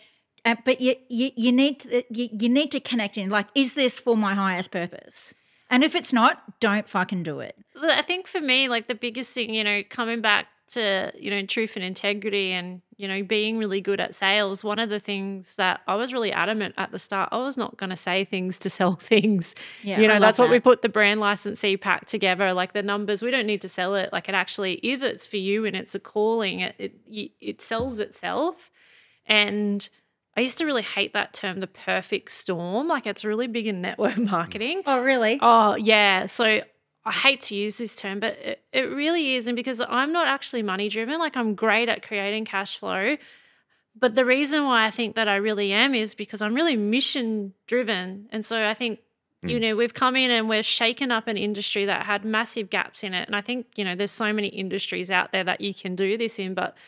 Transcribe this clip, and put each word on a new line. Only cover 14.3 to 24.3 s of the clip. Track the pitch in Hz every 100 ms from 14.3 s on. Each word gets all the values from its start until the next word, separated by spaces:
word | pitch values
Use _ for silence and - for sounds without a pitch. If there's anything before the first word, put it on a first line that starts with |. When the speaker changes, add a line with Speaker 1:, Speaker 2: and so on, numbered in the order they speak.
| 208 202 190 214
Speaker 2:
one | 208
of | 226
the | 208
things | 208 202 196 190 185 -
that | 185 180 -
I | 202
was | 247
really | 254 214
adamant | - 175 220 196 -
at | 190
the | 190
start, | - 196 185
I | 226
was | 262 262
not | 220 -
gonna | 190 185
say | - 185 196
things | 190 185 180
to | 196
sell | - 185
<laughs> | 185
things. | - 220 220 196 165 - - -
Speaker 1:
Yeah, | 208 196
Speaker 2:
You | 214
know, | 214
Speaker 1:
I |
love | 208
Speaker 2:
that's | 220
what | 240
we | 240
Speaker 1:
that. |
Speaker 2:
put | 254 240
the | 233
brand | 214 208 214
licensee | 208 202 208 220 208 196
pack | 202 175 -
together, | 214 196 180 196
like, | 185 185
the | 208
numbers, | 202 202 208 202
we | 233
don't | 262 214
need | 208
to | 185
sell | - 185 196
it. | 185
Like, | 175
it | 175